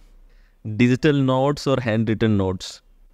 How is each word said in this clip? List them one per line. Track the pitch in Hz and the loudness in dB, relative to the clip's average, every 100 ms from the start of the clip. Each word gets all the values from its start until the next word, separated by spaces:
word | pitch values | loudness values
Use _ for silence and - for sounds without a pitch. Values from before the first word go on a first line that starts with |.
| - - - - _ _ 117 | -20 -20 -20 -20 _ _ -8
Digital | 107 123 127 156 | 2 2 4 2
notes | 143 131 131 139 147 143 | 2 2 0 0 -2 -2
और | 131 | -2
handwritten | 123 110 110 107 113 101 | 0 -2 0 0 0 0
notes? | 95 92 - - _ _ - | -2 -4 -10 -18 _ _ -20